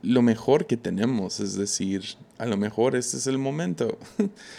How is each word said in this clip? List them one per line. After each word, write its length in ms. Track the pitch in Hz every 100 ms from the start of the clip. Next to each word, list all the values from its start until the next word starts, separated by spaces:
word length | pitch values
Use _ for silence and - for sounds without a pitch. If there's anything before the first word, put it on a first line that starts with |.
lo 200 | 98 123
mejor 460 | 120 110 - 143 -
que 100 | 117
tenemos 600 | - 92 117 123 92 -
es 160 | 101 98
decir, 480 | 101 - 95 98 - - - _
"A 80 | 117
lo 120 | 101
mejor 380 | 104 107 123 131
este 220 | 123 135
es 100 | 131
el 100 | 135
momento. 600 | 135 147 180 165 117 - - -
<laughs> 140 | 202 - -